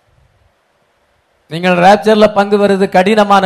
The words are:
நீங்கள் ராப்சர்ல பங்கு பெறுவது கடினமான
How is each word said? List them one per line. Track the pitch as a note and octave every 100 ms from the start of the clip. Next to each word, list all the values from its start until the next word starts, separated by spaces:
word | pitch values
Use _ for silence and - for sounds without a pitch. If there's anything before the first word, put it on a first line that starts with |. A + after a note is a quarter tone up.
| _ _ _ _ _ _ _ _ _ _ _ _ _ _ _
நீங்கள் | D#3+ F3+ F3
ராப்சர்ல | F3+ G#3 G#3+ G#3+ G#3
பங்கு | G3+ G3+ G#3
பெறுவது | G3+ G3 G3 F#3
கடினமான | F#3 G#3+ G3+ G3